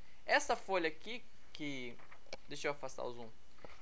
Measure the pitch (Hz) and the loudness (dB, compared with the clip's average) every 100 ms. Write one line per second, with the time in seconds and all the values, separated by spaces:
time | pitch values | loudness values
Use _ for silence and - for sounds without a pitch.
0 | - - - 269 - 226 - 190 165 160 | -6 -4 4 6 6 4 4 4 4 0
1 | 208 240 - - - - 147 135 123 117 | -4 -4 -4 -6 -4 -2 0 0 -2 -2
2 | - - - - - 143 151 143 - - | -4 -4 -4 -4 -2 0 0 0 -2 -2
3 | 127 120 113 - - - - - | -2 -2 -4 -6 -6 -6 -4 -4